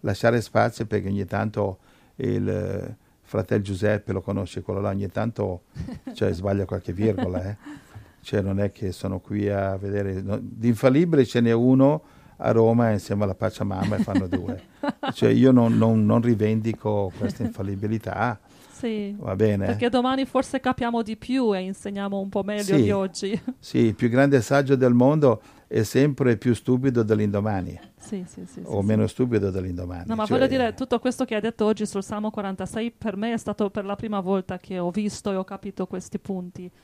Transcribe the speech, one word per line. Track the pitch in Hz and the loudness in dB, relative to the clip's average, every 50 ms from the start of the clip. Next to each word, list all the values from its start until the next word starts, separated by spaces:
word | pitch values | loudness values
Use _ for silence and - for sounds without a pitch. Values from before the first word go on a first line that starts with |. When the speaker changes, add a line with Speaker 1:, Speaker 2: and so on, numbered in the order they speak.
Speaker 1:
lasciare | - 110 98 - - 117 117 120 | -4 -4 -2 2 2 4 4 4
spazio, | 104 - - 110 110 117 - - 117 | 0 0 2 2 2 2 0 -4 -6
perché | 104 107 101 95 98 | -2 -2 -2 -2 -2
ogni | 101 101 98 | -2 -2 -4
tanto | 95 - 101 107 107 104 110 101 95 98 - _ _ _ _ _ _ _ | -4 -2 -2 -2 -2 -2 -2 -2 -2 -4 -8 _ _ _ _ _ _ _
il, | - - - 104 101 98 98 | -6 -4 -2 -2 0 -2 -2
eh, | 98 95 95 92 98 98 90 87 110 - _ _ _ _ | -2 -2 -4 -4 -6 -6 -8 -10 -14 -16 _ _ _ _
fratel | _ - - 107 - - 110 107 | _ -6 -4 -4 -2 0 -2 -2
Giuseppe, | 98 101 98 90 104 107 107 101 - - | -2 -2 -4 0 0 0 0 0 -2 -4
lo | 98 98 | -6 -6
conosci | - - 101 98 98 - - 95 | -4 -4 -4 -4 -4 -6 -8 -10
quello | - - 98 98 | -8 -6 -6 -4
là, | 101 104 | -2 -2
ogni | 98 98 98 92 | -2 -4 -6 -4
tanto, | - 107 107 117 113 - 107 95 92 87 - _ | -4 -4 -4 -4 -2 -4 -4 -4 -4 -8 -12 _
Speaker 2:
<laughs> | _ - - 254 233 - - 269 240 | _ -12 -12 -12 -12 -14 -14 -14 -4
Speaker 1:
cioè, | - 110 101 | -2 -2 -2
sbaglia | 90 85 95 101 98 98 95 | 0 -2 -2 -2 0 0 -2
qualche | 92 95 95 - - | -4 -6 -8 -6 -8
virgola, | 90 92 107 110 101 - - 90 90 90 92 98 | -4 0 0 0 0 0 -2 -4 -4 -4 -6 -6
eh. | 104 - - 294 - - - - - - - - _ _ | -10 -10 -14 -18 -18 -18 -20 -20 -20 -20 -20 -20 _ _
Cioè, | - - - 107 | -10 -2 -2 0
non | 92 98 98 98 | 0 0 0 0
è | 104 98 | -2 -2
che | - - - 95 | -4 -6 -8 -8
sono | 90 - - 95 95 92 | -8 -6 -6 -6 -6 -8
qui | - - 104 104 101 101 | -8 -6 -4 -2 -2 0
a | 101 98 98 98 98 | 0 0 -2 -2 -4
vedere, | 95 101 98 101 101 101 98 95 95 | -4 -6 -4 -4 -2 -2 -2 -4 -4
no, | 98 98 104 107 | -4 -4 -6 -6
di | - 101 - - 110 120 | -6 -10 -10 0 2 2
infallibile | 117 110 - 127 131 147 175 175 160 143 123 | 2 4 4 4 6 6 4 4 4 4 4
ce | - - 123 | 4 4 2
n'è | 120 117 | 4 4
uno | 113 113 120 127 131 131 135 139 151 160 - - - - - - - - | 4 4 6 6 6 6 6 4 4 2 -4 -12 -20 -20 -20 -20 -12 -4
a | - 117 | 0 2
Roma | 113 113 113 113 117 120 120 113 | 4 6 6 6 6 4 4 4
insieme | 107 101 - - - 101 104 | 2 0 -2 -2 -2 0 0
alla | 98 92 | -2 -2
Pachamama | - 113 104 - - 104 101 95 95 98 104 107 | -2 -2 -4 -2 -2 -4 -4 -2 -2 0 0 0
e | 95 | 0
fanno | 220 - 98 - 95 90 | -2 0 0 -2 -2 0
due. | - 185 - - 247 - - - _ _ | -4 -4 -4 -6 -10 -10 -12 -20 _ _
Speaker 2:
<laughs> | - 285 - - - 269 | -6 -6 -6 -4 -8 -8
Speaker 1:
Cioè, | - - - 113 | -4 0 2 4
io | 110 117 123 131 | 6 6 6 8
non, | 127 123 117 113 117 | 8 8 6 6 4
non, | 113 113 113 113 110 107 | 4 4 4 4 4 4
non | 104 110 117 | 4 4 4
rivendico | 117 120 117 101 107 107 110 110 107 113 110 - - 107 104 104 101 92 - - | 4 2 2 2 2 2 0 0 -2 -2 -4 -2 -4 -2 -2 0 -2 -4 -4 -4
questa | - - - - | -6 -6 -4 -4
infallibilità. | 123 226 233 - 98 98 101 98 104 104 113 110 - - 95 92 110 123 110 - _ _ - - - - | -6 -6 -6 -6 -6 -6 -4 -4 -4 -4 -4 -4 -4 -6 -4 -2 -2 -2 -2 -6 _ _ -20 -20 -20 -20
Speaker 2:
Sì, | - - - 233 220 214 208 202 202 202 | -14 -8 -6 -6 -4 -4 -6 -8 -8 -8
Speaker 1:
Va | - - 95 | -6 -6 0
bene? | 95 107 107 104 98 98 | 2 2 2 4 2 0
Speaker 2:
perché | 98 - 104 240 240 | -2 -2 0 0 0
domani | 240 247 240 254 262 269 269 | 2 2 0 0 0 -2 -4
forse | 254 - 262 262 - - 262 | 0 0 -2 -2 0 -4 -4
capiamo | - 247 254 - 254 233 233 233 | -2 -2 -2 -2 -2 -2 -2 -2
di | 226 208 220 | -4 -4 -8
più | 214 - - 254 269 247 220 | -10 -6 -2 0 2 2 2
e | 202 185 | 2 0
insegniamo | 185 190 190 - - 202 202 196 202 202 196 196 | -2 -6 -8 -8 -10 -8 -8 -6 -6 -4 -4 -4
un | 196 196 | -6 -4
po' | - 202 196 | -4 -4 -4
meglio | 196 208 208 202 190 190 | -2 -4 -4 0 2 4
Speaker 1:
Sì. | 147 | 4
Speaker 2:
di | - 208 | 4 4
oggi. | 202 196 190 190 - - - 196 220 190 - | 2 0 -2 -4 -4 -6 -4 -4 -4 -4 -6
<laughs> | - 254 - | -8 -12 -12
Speaker 1:
Sì, | - - - 123 | -14 -4 0 2
il | 120 113 98 | 2 2 2
più | - 123 120 | 0 0 2
grande | 117 127 139 143 139 131 | 4 4 4 6 4 2
saggio | 107 - 139 139 143 131 139 | 2 2 2 2 4 4 4
del | 127 131 127 120 | 4 6 6 6
mondo | 120 123 135 151 156 147 127 110 - - - - - _ | 6 6 6 6 6 4 4 4 2 -2 -16 -20 -20 _
è | _ - 117 | _ 0 0
sempre | 110 - - 131 139 147 135 - 139 123 117 | 0 2 2 4 4 4 2 2 2 2 2
più | 101 - 123 117 | 2 2 2 0
stupido | - - - 127 127 127 135 120 120 | 2 2 0 2 2 2 2 2 2
dell'indomani. | 113 107 110 107 107 101 101 101 101 107 104 95 87 87 87 90 - - _ _ | 2 4 2 2 2 2 0 0 0 0 -2 -2 -4 -6 -10 -12 -16 -20 _ _
Speaker 2:
Sì, | - - 214 190 180 | -14 -10 -10 -10 -10
sì, | - - 185 185 | -12 -14 -18 -18
sì, | - - - - | -16 -16 -16 -10
Speaker 1:
O | - - 101 | -4 -2 0
Speaker 2:
sì, | 98 | 2
Speaker 1:
meno | 104 110 107 104 | 2 4 2 2
Speaker 2:
sì. | - - | 0 0
Speaker 1:
stupido | - 127 123 117 107 101 98 | -2 0 2 2 0 0 0
dell'indomani, | 92 95 92 92 87 85 90 87 87 85 87 | -2 -4 -4 -4 -6 -6 -8 -8 -10 -10 -6
Speaker 2:
No, | - 226 | -6 -4
ma | 220 214 | -4 0
Speaker 1:
cioè | 214 226 254 | 0 2 2
Speaker 2:
voglio | 262 262 | 2 2
dire, | 254 262 247 226 208 | 2 0 0 -2 -2
tutto | - 262 - 247 233 | -6 -4 -2 -2 -2
questo | - 254 240 - 262 | -2 -4 -2 -2 -4
che | - 226 | -4 -2
hai | 214 | -4
detto | 202 226 233 - 214 | -4 -4 -2 0 0
oggi | 214 220 208 214 | 0 0 0 -4
sul | 202 - 196 196 | -4 -4 -6 -6
Salmo | - 220 208 208 220 | -6 -8 -6 -6 -6
quarantasei | - 220 202 196 190 - 185 180 - 226 226 233 | -6 -6 -6 -6 -6 -8 -8 -8 -6 -6 -6 -6
per | - _ - 226 185 | -8 _ -6 -6 -4
me | 196 214 233 233 | -4 -4 -4 -4
è | |
stato | 226 - - 208 - 214 196 | -4 -4 -6 -2 -2 -2 -2
per | - 214 190 | -2 -6 -6
la | 196 202 | -6 -6
prima | - - 220 214 196 | -6 -6 -4 -4 -4
volta | 180 185 196 190 185 - 185 180 | 0 0 0 0 0 -4 -10 -10
che | - - 190 180 | -8 -8 -6 -2
ho | 175 175 | -2 -2
visto | 170 214 208 208 - - - 208 | -2 -2 -2 -2 -4 -4 -6 -4
e | 196 | -4
ho | 190 190 | -4 -4
capito | - 196 196 - 202 - - 185 | -6 -10 -12 -12 -12 -6 -6 -6
questi | - - 185 - - - 190 | -6 -6 -10 -10 -8 -10 -10
punti. | - - 196 185 180 175 - - 180 180 - _ | -8 -6 -8 -8 -8 -10 -12 -14 -16 -16 -18 _